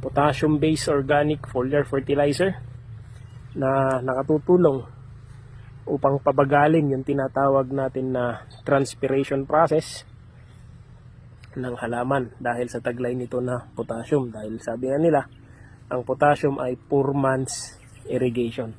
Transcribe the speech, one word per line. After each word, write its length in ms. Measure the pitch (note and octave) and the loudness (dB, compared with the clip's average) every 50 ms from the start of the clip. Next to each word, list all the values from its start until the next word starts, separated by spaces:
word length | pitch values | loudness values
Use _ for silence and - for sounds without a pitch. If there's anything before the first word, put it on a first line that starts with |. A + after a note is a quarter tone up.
| - | -8
potassium-based 880 | C#3 C3 - C#3+ D3+ C#3 - - D3+ D3+ D3 C#3+ D#3 D#3+ D3+ - - | -2 0 2 4 4 2 2 2 2 2 4 2 2 2 0 0 0
organic 560 | D#3 C#3+ C#3 C3+ D3 D3 D3 D3+ D#3 D3 - - | 0 0 2 2 2 2 4 2 0 -2 -6 -6
foliar 400 | - B2+ B2 C3 C#3 D3 C#3 - | -4 -2 -2 0 2 0 0 0
fertilizer 720 | - C3+ C3 - C#3 C#3 C#3+ C#3+ C#3+ - F3 G3 F#3 - - - - - - - - - - - - - - - - - - - - | -2 -4 0 0 0 2 2 2 2 2 0 0 -2 -4 -12 -16 -18 -18 -18 -18 -18 -18 -18 -18 -18 -18 -18 -18 -18 -18 -18 -14 -8
na 480 | - C#3 C3 C3+ C3+ C3+ C3+ C3+ C3 B2 | -2 0 2 2 4 2 2 2 0 -2
nakatutulong 800 | B2+ C3 C3 C3+ C3 D#3 D3+ C#3+ - F3+ F3+ F3 D#3 C3+ C3+ A#2+ - - - - - - - - - - - - - - - - - - - - - | -2 -2 -2 0 0 0 0 4 4 4 6 6 6 4 4 -4 -8 -16 -20 -20 -20 -20 -20 -20 -20 -20 -20 -20 -20 -20 -20 -20 -20 -20 -16 -8 -6
upang 320 | D#3 C#3 - C#3 C#3 C#3 | -6 0 2 2 2 2
pabagalin 720 | - D3 C#3 C3+ C#3+ C#3 C#3+ C#3+ C#3+ D3+ D#3+ E3 D3+ C#3+ | 2 2 4 4 4 4 6 4 6 6 4 4 4 2
yung 160 | C3+ B2+ C3 - | 0 -2 -2 -2
tinatawag 640 | C#3+ C#3 C3+ C3+ A#2+ C3+ C#3 C#3 C#3 C#3 C3+ B2+ | -2 -2 -2 -2 0 0 2 4 4 2 2 0
natin 400 | C3+ C3+ C3+ C3 - C3+ B2+ C3 | -2 -4 -4 -4 -4 -4 -4 -2
na 320 | C3 B2+ B2 B2 A#2 A2+ - - - - - - | -2 -2 -2 -2 -4 -6 -10 -16 -20 -12 -2 0
transpiration 800 | D#3 C#3 C#3 - - - - C3 C3+ C3+ C#3 - C#3+ C#3 C3+ C3 | 2 2 2 0 -4 -6 -2 0 0 0 0 0 -2 -4 -4 0
process 560 | - D3+ E3 D#3 D#3 D#3 D#3+ - - - - - - - - - - - - - - - - - - - - - - - - - - - - - - - - - - | 2 2 4 4 2 0 -2 -2 -12 -16 -16 -18 -20 -20 -20 -20 -20 -20 -20 -20 -20 -20 -20 -20 -20 -20 -20 -20 -20 -20 -20 -20 -20 -20 -20 -20 -20 -20 -20 -16 -12
ng 160 | C3+ B2+ B2+ A#2+ - | -8 -8 -8 -8 -6
halaman 560 | - A2+ A#2+ A#2+ B2 B2+ C#3 C#3 B2+ A2+ - | -6 -4 -4 -2 0 2 2 0 0 -2 -8
dahil 320 | - B2+ A#2+ A#2+ A#2+ B2 A#2+ | -6 -4 -4 -2 -2 -4 -4
sa 160 | - A#2+ A#2+ | -4 -6 -4
taglay 320 | B2+ B2 A#2+ B2+ A#2+ B2+ | -4 -4 -2 -4 -4 -2
nito 240 | B2+ B2 A#2+ - B2 | -4 -6 -4 -4 -4
na 240 | B2 B2 B2+ A#2+ - - - - | -2 -2 -4 -4 -6 -10 -8 -8
potassium. 480 | A#2+ - A#2 A2+ A#2+ - D#3 D3 C3 A#2+ | -6 -6 -6 -8 -4 0 0 0 0 0
Dahil 320 | A2 G#2+ G#2+ G#2+ A2 A2+ | -8 -10 -10 -10 -10 -8
sabi 320 | - - A2+ A#2 B2+ C3 | -6 -6 -6 -4 -2 -2
nga 80 | C3+ C#3+ | 0 4
nila, 220 | D#3+ E3+ D#3 C#3+ C3 - - - - - - - - - - - - - | 4 4 4 4 0 0 -12 -20 -20 -20 -20 -20 -20 -20 -20 -20 -12 -6
ang 160 | - B2+ A#2+ | -6 -6 -2
potassium 560 | - C3 C3 D3 D3 D3 C#3 - D3 C#3 C#3 | -4 0 4 4 4 4 4 2 -2 -2 0
ay 160 | C3 B2+ B2+ | -4 -4 -6
poor 400 | B2 - - - C#3 C#3 C3+ C#3 | -6 -6 0 2 2 2 2 0
man's 640 | C#3+ C3+ C3+ C3+ C3 C3 B2+ - - - - - - - - - - - - | 2 2 2 2 0 -2 -4 -6 -10 -10 -12 -16 -20 -20 -20 -20 -20 -10 -4
irrigation. 640 | - C3 C3 B2+ A#2 B2 A#2+ A#2 A#2 - B2 A2+ G#2+ | -2 0 0 0 0 0 -2 -2 -2 -6 -8 -8 -8